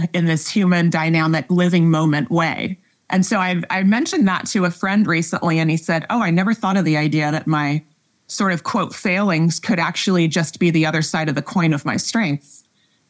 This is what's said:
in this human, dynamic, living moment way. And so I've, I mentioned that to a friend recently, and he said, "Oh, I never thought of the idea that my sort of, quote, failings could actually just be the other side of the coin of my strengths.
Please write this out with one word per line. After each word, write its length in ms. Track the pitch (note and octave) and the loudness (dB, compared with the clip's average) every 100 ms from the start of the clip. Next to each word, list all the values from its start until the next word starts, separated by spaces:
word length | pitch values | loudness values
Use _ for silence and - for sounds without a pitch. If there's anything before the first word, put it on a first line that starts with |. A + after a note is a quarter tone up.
| E3 | 0
in 140 | F3 E3 | 0 0
this 220 | D#3+ - | 0 -2
human, 400 | G#3+ F#3 F3 E3+ | 0 2 4 2
dynamic, 560 | D#3+ D#3+ E3 D#3+ D#3+ - | 2 2 2 2 0 0
living 400 | F3 F3 F3 E3 | 2 4 4 4
moment 400 | D#3 D#3+ D3 - | 4 2 0 0
way. 480 | E3 D#3+ - - F#3 _ _ - | 0 0 -2 -6 -10 _ _ -2
And 160 | F#3+ | 0
so 160 | F#3 G#3 | 2 0
I've, 240 | F3+ F3+ - | 0 -2 -2
I 120 | F#3+ | 0
mentioned 440 | G3 A3+ D#4+ F#4 G3 | 2 2 0 2 2
that 180 | F3+ - | 0 -2
to 180 | G#3 F3 | -2 -2
a 40 | |
friend 360 | - F#3+ G#3 F3+ | -2 -2 2 2
recently, 520 | E3 E3 - E3+ D#3+ | 0 -2 -2 0 0
and 120 | D#3+ | 0
he 60 | D#3+ | 0
said, 300 | - E3 - | -2 -4 -2
"Oh, 140 | A#3+ | -2
I 80 | F#3+ | 0
never 240 | E3+ G3 | 0 0
thought 220 | A3 F#3+ G3+ | 0 0 0
of 80 | |
the 120 | D#3 D3+ | 2 0
idea 340 | D#3 D3+ D3+ | 0 0 0
that 160 | D3+ - | -2 -2
my 360 | D3+ C#3+ D3+ - _ _ _ - | -2 0 -4 -6 _ _ _ -12
sort 260 | - G3 | -4 -2
of, 120 | E3+ | -2
quote, 300 | - G#3+ E3 | -4 -4 -4
failings 640 | - A3 F3+ G3+ D#3+ E3 - | -6 -4 0 0 2 0 0
could 180 | - E3+ | -2 -2
actually 500 | D#3+ - - F3+ E3 | -2 -2 0 2 2
just 300 | E3+ D#3 - | 0 -4 0
be 120 | F3 | 0
the 140 | D#3+ D#3 | 2 0
other 160 | D#3+ | 0
side 260 | D#3 E3 D#3 | -2 -4 -4
of 60 | |
the 80 | C3+ | -4
coin 300 | - F#3 E3 | -4 0 0
of 120 | C#3+ | 0
my 120 | C3+ G#2 | -2 -6
strengths. 680 | - A3+ F3 C#3+ - - _ _ _ _ | -2 -2 -2 -4 -8 -20 _ _ _ _